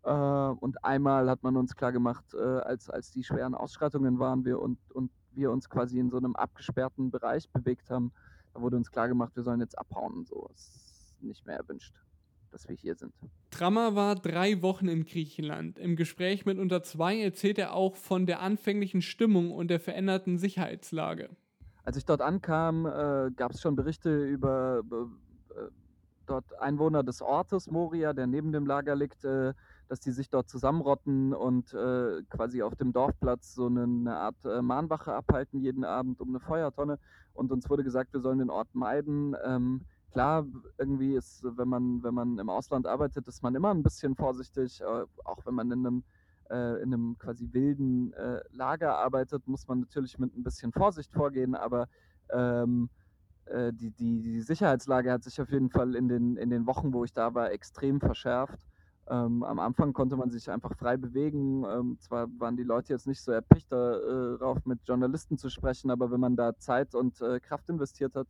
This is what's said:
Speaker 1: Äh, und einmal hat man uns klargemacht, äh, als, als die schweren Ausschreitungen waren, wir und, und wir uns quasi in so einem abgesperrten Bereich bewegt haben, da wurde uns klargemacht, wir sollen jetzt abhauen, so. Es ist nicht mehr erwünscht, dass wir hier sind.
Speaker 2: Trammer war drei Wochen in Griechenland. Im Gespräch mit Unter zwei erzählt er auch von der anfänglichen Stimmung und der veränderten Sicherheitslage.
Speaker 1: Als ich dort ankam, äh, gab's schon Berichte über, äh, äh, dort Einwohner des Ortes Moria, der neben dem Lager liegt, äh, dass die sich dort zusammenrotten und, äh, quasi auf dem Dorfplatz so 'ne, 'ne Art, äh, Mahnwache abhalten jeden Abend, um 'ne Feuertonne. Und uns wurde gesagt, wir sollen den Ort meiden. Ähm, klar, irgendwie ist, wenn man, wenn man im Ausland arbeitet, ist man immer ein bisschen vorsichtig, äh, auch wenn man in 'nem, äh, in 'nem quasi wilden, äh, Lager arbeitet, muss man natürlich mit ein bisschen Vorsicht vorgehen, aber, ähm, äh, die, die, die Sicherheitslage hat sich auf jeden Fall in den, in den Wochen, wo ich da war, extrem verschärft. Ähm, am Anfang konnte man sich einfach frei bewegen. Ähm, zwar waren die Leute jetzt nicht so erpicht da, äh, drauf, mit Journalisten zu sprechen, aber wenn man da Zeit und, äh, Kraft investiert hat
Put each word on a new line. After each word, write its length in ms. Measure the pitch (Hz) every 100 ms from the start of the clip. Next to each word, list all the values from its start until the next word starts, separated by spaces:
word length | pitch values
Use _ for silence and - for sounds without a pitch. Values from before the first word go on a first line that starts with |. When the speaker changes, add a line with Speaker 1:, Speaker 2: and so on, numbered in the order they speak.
Speaker 1:
Äh, 60 | -
und 720 | 147 143 139 135 131 135 -
einmal 460 | - 139 139 135 127
hat 140 | 127
man 120 | 127
uns 200 | 131 127
klargemacht, 580 | - 123 123 120 120 -
äh, 40 | -
als, 520 | 127 127 - 123 -
als 220 | - -
die 120 | 131
schweren 320 | 127 127 127
Ausschreitungen 640 | 123 117 - 151 139 135 123
waren, 240 | 131 131
wir 160 | 123 127
und, 180 | - 151 _
und 200 | 131 127 _ _
wir 180 | 135 135
uns 200 | 127 -
quasi 280 | - 123 123
in 120 | 123
so 80 | 127
einem 180 | 127
abgesperrten 760 | - - - - 127 131 - 131
Bereich 400 | 120 113 139 -
bewegt 400 | 127 123 123 -
haben, 220 | 123 120 - - - _
da 80 | 123
wurde 140 | 120
uns 160 | 123 117
klargemacht, 440 | - 117 123 120
wir 80 | -
sollen 180 | 120 120
jetzt 180 | 113 -
abhauen, 460 | - - - -
so. 240 | - - -
Es 60 | -
ist 640 | - - - - - -
nicht 220 | 110 - -
mehr 100 | 76
erwünscht, 380 | - 69 - - _ _ _ _ -
dass 160 | - -
wir 80 |
hier 200 | - -
sind. 180 | - - _ - - _
Speaker 2:
Trammer 460 | - 175 214 226
war 200 | 202 202
drei 460 | 196 170 165 196 202
Wochen 280 | 190 185 190
in 160 | 165
Griechenland. 720 | 156 170 151 - 151 156 165 -
Im 160 | 180
Gespräch 500 | 165 165 - 180 196
mit 140 | 196 190
Unter 240 | 185 175
zwei 360 | 175 156 170 220
erzählt 380 | 208 - 202 208
er 160 | 190
auch 220 | 185 190
von 300 | 190 - 185
der 160 | 185 170
anfänglichen 600 | 185 214 - 208 196 185
Stimmung 500 | 165 - 226 190 170
und 180 | 170 170
der 100 | 170
veränderten 580 | 175 185 190 190 190 175
Sicherheitslage. 920 | 196 185 190 - - 160 156 - - - _ _ - _
Speaker 1:
Als 140 | - 131
ich 80 |
dort 160 | - 151
ankam, 680 | 135 185 - 160 165 160 160
äh, 420 | 143 147 139 131
gab's 260 | 127 123 -
schon 140 | 165
Berichte 500 | 139 139 156 170 151 139
über, 540 | 139 135 131 127 123 113
äh, 680 | 117 120 - - - - -
äh, 100 | 98 - - _ _ _
dort 340 | - 135 - -
Einwohner 440 | 139 143 156 151
des 180 | 127 120
Ortes 480 | - 147 185 190 -
Moria, 440 | 160 170 165 156
der 120 | 131
neben 260 | 127 139 156
dem 140 | 151
Lager 300 | 143 139 143
liegt, 280 | 143 143 -
äh, 300 | 139 135 131 135 - - -
dass 120 | 135
die 120 | 135
sich 200 | 127 135
dort 180 | 131 -
zusammenrotten 840 | 131 131 160 139 139 - 135 135
und, 400 | 127 127 127 123
äh, 480 | 107 123 127 120 82 -
quasi 320 | - 117 123
auf 120 | 104
dem 160 | - 127
Dorfplatz 640 | 123 131 - 127 - -
so 160 | 127 123
'ne, 180 | 123 120
'ne 280 | 120 120
Art, 280 | 92 104 -
äh, 180 | 123 117
Mahnwache 500 | 123 127 156 156 -
abhalten 460 | 117 - 139 139 139
jeden 240 | 131 131
Abend, 380 | 98 113 127 123
um 100 | 127
'ne 80 | 127
Feuertonne. 580 | 165 160 151 135 147 147 _ - -
Und 180 | - 123
uns 180 | 127 -
wurde 140 | 143
gesagt, 280 | 135 127 131
wir 60 | 139
sollen 200 | 127 131
den 100 | 123
Ort 240 | 87 113
meiden. 640 | 127 117 139 147 147 147 135
Ähm, 360 | 123 127 123 131 - _ _
klar, 360 | 127 131 160 143 127 - -
irgendwie 340 | 135 135 135
ist, 300 | 131 - -
wenn 240 | 123 120 123
man, 340 | 123 123 120
wenn 140 | 120
man 240 | 120 120 113
im 100 | 104
Ausland 380 | 98 - 139 90
arbeitet, 400 | 131 147 143 123
ist 160 | -
man 100 | 120
immer 160 | 131 196
ein 140 | 185
bisschen 320 | 143 - 139
vorsichtig, 680 | 131 143 127 127 135 127 -
äh, 240 | 92 117 85 -
auch 220 | - -
wenn 80 | -
man 160 | 123 120
in 140 | 123
'nem, 200 | 127 123 - _ _ _ -
äh, 320 | 123 120 117
in 80 | 123
'nem 280 | 120 117 120
quasi 300 | - 120 117
wilden, 600 | 123 143 139 135 127 123
äh, 260 | - 120 123 -
Lager 460 | 127 131 156 160 80
arbeitet, 500 | 127 131 131 139 131
muss 200 | 135 -
man 120 | 127
natürlich 360 | 123 147 127 -
mit 180 | 127
ein 80 | 120
bisschen 280 | 123 120 117
Vorsicht 400 | - 202 160 139
vorgehen, 420 | 165 143 135 127
aber, 340 | 104 113 120 123 _ _ _ -
ähm, 580 | 123 123 120 120 123 120 - _ _ _ -
äh, 260 | - 123 120
die, 180 | 117 117
die, 300 | 107 117 117
die 200 | 113 113
Sicherheitslage 720 | 113 160 196 127 - 127 127
hat 120 | 123
sich 160 | 127 -
auf 100 | 131
jeden 180 | 135 127
Fall 260 | - 127
in 120 | 120 127
den, 300 | 120 120 120
in 120 | 120
den 160 | 120
Wochen, 280 | 117 131 139
wo 100 | 123
ich 100 | 123
da 200 | - 117
war, 180 | 123 113
extrem 480 | 98 - - 139 139
verschärft. 600 | - - 131 123 135 - - _ - _ -
Ähm, 360 | 127 117 120
am 160 | - 110
Anfang 340 | 104 127 151
konnte 240 | 131 131 131
man 140 | 123
sich 180 | 120 -
einfach 260 | 110 120
frei 220 | - 120 131
bewegen. 680 | 123 127 151 147 135 135
Ähm, 340 | 110 120 123 120
zwar 280 | - 120 117 120
waren 180 | 117 123
die 60 |
Leute 300 | 123 117 -
jetzt 120 | 127
nicht 160 | 135 135
so 100 | -
erpicht 400 | 113 - 160 -
da, 260 | 123 123 117
äh, 400 | 110 131 123 123
drauf, 260 | 131 127
mit 140 | 131 120 -
Journalisten 500 | 123 127 151 - 147
zu 120 | 131
sprechen, 420 | - 135 127 135
aber 200 | 123 123
wenn 80 | 123
man 160 | 127
da 220 | 120 120 113
Zeit 380 | - 123 139
und, 260 | 123 127 -
äh, 180 | 120 123
Kraft 300 | - 143 -
investiert 460 | 170 139 - 135
hat 120 | 135